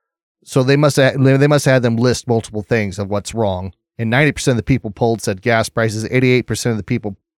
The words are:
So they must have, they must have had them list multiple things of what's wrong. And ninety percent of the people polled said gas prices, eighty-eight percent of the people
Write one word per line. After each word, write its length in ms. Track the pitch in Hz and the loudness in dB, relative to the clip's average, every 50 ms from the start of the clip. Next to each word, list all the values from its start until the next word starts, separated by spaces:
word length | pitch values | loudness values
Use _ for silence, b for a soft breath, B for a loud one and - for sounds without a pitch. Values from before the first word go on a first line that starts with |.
| _ _ _ _ _ _ _ _ _ | _ _ _ _ _ _ _ _ _
So 200 | - - 139 127 | -2 0 0 2
they 120 | 127 139 | 2 2
must 220 | 143 151 147 - | 4 2 2 4
have, 260 | - 135 131 - 139 131 | 4 2 2 2 2 2
they 240 | 135 135 135 139 | 4 4 4 4
must 180 | 147 151 143 - | 4 2 2 2
have 100 | 143 131 | 2 2
had 80 | 127 120 | 2 2
them 140 | 120 117 | 0 0
list 300 | 113 120 127 113 - - | 2 2 0 0 -2 -2
multiple 360 | 123 117 113 - - 107 107 104 | -2 -2 -2 -2 -4 -8 -10 -4
things 340 | - 120 113 104 98 87 | -2 -2 -2 -2 -2 -6
of 120 | 101 101 95 | -8 -6 -4
what's 260 | 101 101 - - - | -4 -6 -6 -6 -4
wrong. 380 | 113 110 101 92 90 92 95 - _ _ _ _ | -4 -2 -2 -2 -4 -8 -10 -14 _ _ _ _
And 120 | - 113 110 | -8 -4 -2
ninety 240 | 117 135 156 - - | 0 2 2 0 0
percent 200 | - - 147 127 | -2 -2 -2 0
of 40 | |
the 60 | 113 - | 0 0
people 280 | - 135 120 - 110 | 0 -2 -2 -2 -6
polled 300 | 98 - 120 117 117 104 | -6 -2 -2 -2 -2 -2
said 200 | - 113 101 92 | -4 -6 -6 -4
gas 280 | - 120 117 113 110 - | -2 0 0 0 0 -2
prices, 360 | - 117 113 110 101 110 110 - | -2 -2 -2 -2 -2 -4 -4 -2
eighty-eight 360 | 117 127 131 127 127 123 110 | 0 2 2 2 2 2 0
percent 240 | - 113 - - 123 | -2 -4 -4 -2 -2
of 60 | 113 | -4
the 60 | 107 92 | -4 -4
people 320 | - 123 110 - 104 98 - _ _ _ | -4 -6 -4 -6 -8 -10 -12 _ _ _